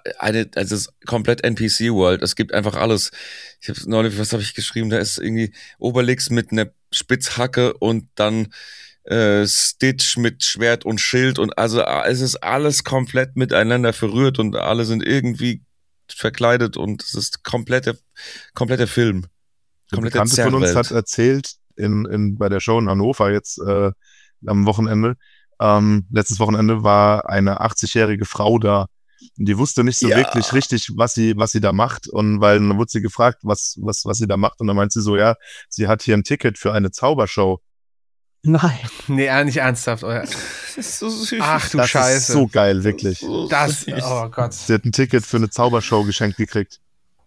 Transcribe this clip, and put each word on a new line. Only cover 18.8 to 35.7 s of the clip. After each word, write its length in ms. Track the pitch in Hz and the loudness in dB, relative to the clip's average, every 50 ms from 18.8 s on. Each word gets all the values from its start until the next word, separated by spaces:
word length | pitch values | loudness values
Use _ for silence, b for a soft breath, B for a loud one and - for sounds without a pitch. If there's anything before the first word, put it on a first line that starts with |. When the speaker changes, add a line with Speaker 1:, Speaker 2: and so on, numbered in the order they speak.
| 123 | 0
Speaker 1:
Film. 380 | 104 - 120 120 113 98 92 90 - _ _ _ _ _ _ _ _ _ _ _ - | 0 2 2 2 2 0 -2 -6 -10 _ _ _ _ _ _ _ _ _ _ _ -8
Speaker 2:
Eine 60 | 101 98 113 113 | -6 -4 -4 0
Speaker 1:
Komplette 20 | - 117 | 0 0
Speaker 2:
Bekannte 220 | 104 117 120 - 117 | 2 2 2 2 2
von 100 | 113 131 | 2 2
uns 120 | 135 131 90 | 2 2 4
Speaker 1:
Zerrwelt. 180 | 87 120 123 - | 2 2 0 0
Speaker 2:
hat 0 | 131 | 0
erzählt, 540 | 117 101 - - - 113 127 135 139 135 - - _ _ _ _ | -2 -2 -2 0 2 2 4 2 2 -2 -8 -14 _ _ _ _
in, 300 | - 104 104 107 104 107 | -4 -2 0 0 0 0
in, 320 | - - 104 104 101 101 104 | -2 0 0 0 0 0 0
bei 100 | 104 98 | 0 0
der 120 | 101 95 | 0 0
Show 180 | - - - 117 | 0 0 0 2
in 100 | 113 98 | 2 0
Hannover 420 | 95 98 101 120 135 - 107 98 | 0 0 0 0 0 0 0 2
jetzt, 280 | 101 101 - - - - | 0 0 -2 -6 -12 -6
äh, 320 | 85 98 101 98 101 98 98 _ b b b b b b b b - | -4 -2 0 0 0 0 -2 _ b b b b b b b b -6
am 180 | 101 104 101 101 | -2 2 2 2
Wochenende, 500 | 104 101 110 110 110 110 107 110 117 123 - b b b b b b b - | 2 2 2 0 0 2 2 2 0 -2 -4 b b b b b b b 0
ähm, 460 | 107 107 104 104 104 104 104 104 92 95 | 2 4 4 6 4 4 2 2 0 0
letztes 280 | 117 107 104 - 110 95 | 0 -2 0 0 -2 0
Wochenende 440 | 113 107 107 107 107 107 113 110 | 0 2 2 4 4 2 2 4
war 460 | 110 104 101 104 104 104 104 107 - - | 4 4 6 6 6 6 4 2 0 -2
eine 320 | 98 98 98 98 98 98 | 0 2 2 2 2 0
achtzig-jährige 640 | - 110 - - - 110 - 117 110 107 104 101 107 | -2 -4 -2 -4 -4 0 2 2 2 2 0 -2 -4
Frau 340 | - - - 104 107 117 117 | -6 -4 0 2 2 2 4
da. 280 | 107 101 101 101 95 - _ _ _ _ B B B B _ - | 4 2 2 2 0 -2 _ _ _ _ B B B B _ -4
Und 80 | 104 98 | 0 0
die 100 | 101 101 | 0 2
wusste 260 | 139 143 - - 120 | 0 0 2 2 2
nicht 140 | 123 123 - | 2 2 2
so 100 | - 113 | 2 4
Speaker 1:
Ja. 80 | - | 4
Speaker 2:
wirklich 360 | 127 131 - - 117 107 - - | 4 2 2 0 -2 0 0 0
richtig, 380 | 135 139 - - - - - 107 | 0 0 0 -2 -4 -4 -4 -2
was 160 | 110 117 120 - | 0 0 0 2
sie, 200 | 120 113 110 110 | 2 2 2 2
was 160 | 101 110 110 | 2 0 0
sie 80 | - 113 | 0 0
da 120 | 101 101 | 0 2
macht. 360 | 95 98 120 - - - - - | 2 2 0 0 -2 -6 -10 -6
Und 320 | - 104 107 107 104 101 | -4 -2 0 0 2 4
weil, 180 | 104 104 104 104 | 6 6 6 6
dann 200 | 104 101 101 101 | 4 4 2 2
wurde 120 | 117 - | 0 -2
sie 120 | - - | -2 -4
gefragt, 380 | 98 107 - - 120 123 120 _ | -4 -2 0 2 2 2 2 _
was, 340 | - 104 104 - - - - - | -2 -2 -2 -2 -4 -8 -8 -6
was, 220 | 98 110 101 - - | -6 -6 -6 -4 -4
was 100 | 107 107 113 | -4 -4 -2
sie 80 | 110 | -2
da 100 | 101 98 95 | -2 0 0
macht. 220 | 104 113 - - | 0 0 -2 -2
Und 60 | 113 104 | -2 0
dann 80 | 101 | 0
meint 160 | 101 101 101 | 2 0 0
sie 100 | - 113 | 0 -2
so, 140 | 101 104 101 | -2 0 2
ja, 180 | 101 104 113 113 - B B B B B | 2 4 2 2 0 B B B B B
sie 200 | B | B